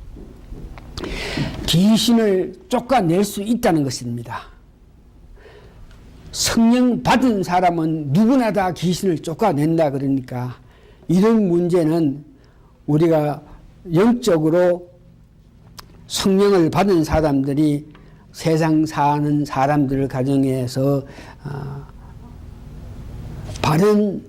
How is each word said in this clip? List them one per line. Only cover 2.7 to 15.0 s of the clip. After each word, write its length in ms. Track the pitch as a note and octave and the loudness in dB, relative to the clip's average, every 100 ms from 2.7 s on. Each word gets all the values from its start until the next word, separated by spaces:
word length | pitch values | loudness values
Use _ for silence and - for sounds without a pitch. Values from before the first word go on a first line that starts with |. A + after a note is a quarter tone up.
| B3 A#3+ B3+ F3 F3 | -6 0 2 2 2
수 180 | G3+ - | 0 -2
있다는 400 | G3+ A3+ G#3+ D#3+ | -4 0 2 2
것입니다. 600 | C#3 B2 B2 A#2+ A#2 A#2 - - - _ - - - - - - - - - - - - - - - | 0 -4 -8 -8 -10 -14 -16 -20 -20 _ -20 -20 -20 -20 -20 -20 -20 -20 -20 -20 -20 -20 -20 -20 -14
성령 720 | - - - A3+ B3 B3 A3 | -6 -2 2 4 4 2 2
받은 400 | - A#3+ C4 G#3 | 2 2 2 0
사람은 720 | E3+ F3+ F#3 E3+ D#3+ D#3+ D3 | 0 2 2 2 -2 -2 0
누구나 400 | D3 A3 C4+ A3+ | 2 4 4 2
다 200 | G3 F#3 | 0 -2
귀신을 460 | E3+ E3+ F3+ G3 D#3 | -2 -2 0 0 -2
쫓아낸다 720 | - D#3 A#3+ B3 D3+ E3 D#3 | -4 0 0 2 2 2 0
그러니까, 680 | C3+ C#3 C3+ B2+ B2 B2 - - - - - - | 0 -2 -2 -4 -8 -8 -10 -20 -20 -20 -12 0
이런 400 | F3 G#3+ A3+ G3+ | 2 4 4 2
문제는 760 | F3 F3 F3+ D#3 E3+ D3+ C#3 - - - - - _ - | 0 2 2 2 2 0 -2 -10 -20 -20 -20 -20 _ -2
우리가 560 | D3+ E3+ D#3+ D3 C#3+ - - - - F#3 | 2 4 2 0 -4 -12 -20 -20 -20 -2
영적으로 960 | E3 A3 A#3+ G#3+ E3 D#3 E3+ F3+ F3 - - | 2 4 2 2 2 4 4 4 0 -6 -20